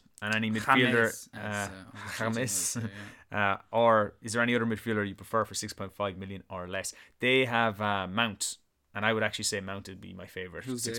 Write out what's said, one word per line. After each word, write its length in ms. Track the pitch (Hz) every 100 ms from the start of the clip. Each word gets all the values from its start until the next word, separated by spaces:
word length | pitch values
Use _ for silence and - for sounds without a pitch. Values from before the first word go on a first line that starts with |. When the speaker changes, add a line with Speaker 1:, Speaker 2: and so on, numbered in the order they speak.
| _ -
Speaker 1:
and 120 | 104
any 160 | 110 110
midfielder, 520 | 110 113 127 123 120
Speaker 2:
James, 260 | 110 - -
as, 340 | 113 107 104 98
Speaker 1:
uh, 20 | 95 92 - - -
Speaker 2:
uh, 60 | 113
Speaker 1:
James, 40 | 113
Speaker 2:
Argentinians 100 | 123
say, 320 | - - 117 113 101 101 - -
yeah. 200 | 104 101
Speaker 1:
<laughs> 0 |
uh, 40 | - - 113
or 380 | 117 110 104 -
is 100 | 120
there 100 | 113
any 120 | 117
other 120 | 120 113
midfielder 400 | 110 117 107 101
you 80 |
prefer 300 | 98 98 113
for 100 | 104
six 180 | 101 104
point 200 | - 98
five 220 | - 101 92
million 260 | 95 95 -
or 180 | 95 90
less? 260 | 95 90 - - _
They 240 | 123 131
have, 360 | 127 117 117 104
uh, 260 | 107 101 92
Mount, 480 | 98 117 92 - - _ _ _
and 100 | 104 107
I 60 |
would 100 | 110
actually 220 | 107 -
say 160 | 127 101
Mount 280 | 95 98 98
would 120 | 95
be 120 | 95
my 120 | 92 95
favourite. 380 | 92 92 85
Speaker 2:
Who's 180 | 113 123
they? 100 |
Speaker 1:
Six 40 | 117